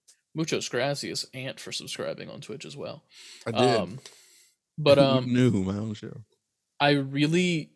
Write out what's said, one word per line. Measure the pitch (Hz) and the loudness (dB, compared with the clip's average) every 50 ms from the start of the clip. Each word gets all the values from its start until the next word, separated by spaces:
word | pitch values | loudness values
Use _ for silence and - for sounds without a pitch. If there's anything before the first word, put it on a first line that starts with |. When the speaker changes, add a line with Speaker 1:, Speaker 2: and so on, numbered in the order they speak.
| _ _ - _ _ _ _ | _ _ -20 _ _ _ _
Speaker 1:
muchas | 156 160 156 - 104 - - | -6 -4 -2 -2 -4 -4 -4
gracias, | - 120 123 143 143 139 - 92 82 - - - - | -4 -2 -2 -2 -2 -4 -6 -8 -6 -8 -8 -10 -12
Ant, | 131 127 135 - - | -12 -12 -12 -12 -12
for | - 95 | -14 -10
subscribing | 92 - - - - - - - 78 - - - | -10 -10 -10 -10 -10 -8 -6 -8 -8 -8 -10 -14
on | - - | -14 -16
Twitch | 147 - 120 143 - | -14 -14 -14 -12 -12
as | 185 143 | -14 -14
well. | 143 - 120 - - _ _ _ - - - - - - | -12 -12 -12 -12 -14 _ _ _ -20 -20 -20 -20 -12 -10
Speaker 2:
I | 117 113 | -6 0
did. | 120 127 131 123 110 | 2 2 4 4 2
Speaker 1:
Um, | 95 85 104 135 - - - - _ _ _ _ _ _ _ _ _ _ _ - | -2 -4 -8 -14 -16 -18 -20 -20 _ _ _ _ _ _ _ _ _ _ _ 0
but, | 151 143 139 139 | 6 6 8 8
Speaker 2:
<laughs> | |
Who | 135 | 8
Speaker 1:
um, | 135 135 131 127 123 120 | 6 6 2 2 2 4
Speaker 2:
knew? | 123 127 123 104 101 92 | 4 6 6 4 4 0
My | 95 101 | 0 -2
own | 101 110 110 107 | -4 -4 -6 -8
show. | 107 - - - - 110 _ _ _ _ _ _ _ _ _ _ _ | -10 -10 -14 -14 -16 -18 _ _ _ _ _ _ _ _ _ _ _
Speaker 1:
I | 143 147 147 | 2 2 2
really | 143 135 135 139 139 147 151 160 180 180 180 175 160 147 - _ | 2 0 -2 -2 0 0 2 2 2 2 2 2 0 -4 -6 _